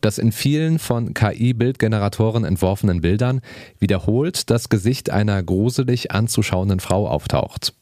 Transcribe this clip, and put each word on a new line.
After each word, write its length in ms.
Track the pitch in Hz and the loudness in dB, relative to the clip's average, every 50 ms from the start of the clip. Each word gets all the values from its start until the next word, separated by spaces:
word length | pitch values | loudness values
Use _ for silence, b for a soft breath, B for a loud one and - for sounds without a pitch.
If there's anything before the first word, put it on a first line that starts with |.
dass 160 | - 107 101 - | 0 0 0 2
in 140 | - 113 | 0 0
vielen 460 | 107 - - 139 147 151 160 160 160 160 | 0 0 0 0 0 2 2 0 0 0
von 340 | - - 120 117 120 - - | 0 -2 -2 -2 -2 -4 -2
K-I-Bildgeneratoren 1300 | - 110 104 - - 117 123 123 113 117 127 135 - - 110 110 107 101 101 - - 107 110 110 117 110 | 0 0 0 2 2 0 0 2 2 0 0 0 0 0 0 2 0 0 -2 0 0 0 0 2 0 0
entworfenen 560 | 76 92 - - 92 98 101 - 101 87 87 | 0 0 0 2 0 0 2 0 0 0 2
Bildern 400 | 78 85 95 107 123 123 131 131 B B B B B B B B | 2 0 2 2 0 0 -2 -4 B B B B B B B B
wiederholt 720 | - 98 101 92 - - 110 123 147 175 185 - - - | 0 2 2 0 2 0 0 0 0 -2 -4 -6 -2 0
das 180 | 117 120 - - | 0 0 2 0
Gesicht 400 | - 104 90 110 131 - - - | 0 2 2 0 -2 0 -4 -2
einer 340 | - 98 104 104 101 98 | 0 2 2 2 0 0
gruselig 680 | 90 80 92 92 107 123 123 - 131 123 123 117 - - | 0 0 0 2 2 0 0 0 0 0 0 -2 -2 -4
anzuschauenden 720 | - 107 110 117 - - 104 - - 92 92 101 95 92 | -2 -2 0 0 0 0 0 0 0 0 2 0 0 0
Frau 280 | - - 90 98 104 - | 0 0 0 0 2 0
auftaucht 680 | - 76 - - - 69 - - - - - - _ _ | -2 -2 -2 0 0 0 -2 -2 -8 -8 -8 -8 _ _